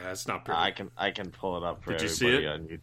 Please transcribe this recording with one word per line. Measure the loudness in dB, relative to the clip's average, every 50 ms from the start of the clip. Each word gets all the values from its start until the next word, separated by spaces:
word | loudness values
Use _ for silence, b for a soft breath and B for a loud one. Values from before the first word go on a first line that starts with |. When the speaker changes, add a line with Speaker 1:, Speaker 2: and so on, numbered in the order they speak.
Speaker 1:
that's | -6 -6 -6 -4 -4
not | -4 -4 -2 -2
pretty. | 0 2 2
Speaker 2:
I | 2 2
can, | 0 -2 -8 -10 -4
I | 0 0 0
can | 0 -2 -6 -8
pull | -6 -4 -2 -2 0
it | 0 -2
up | -2 -4 -4 -4
for | -4
Speaker 1:
Did | -2 0 0
you |
see | 0 2 4 6
Speaker 2:
everybody | 6 6 6 4
Speaker 1:
it? | 2 -2
Speaker 2:
on | -4 -6
YouTube. | -10 -12 -12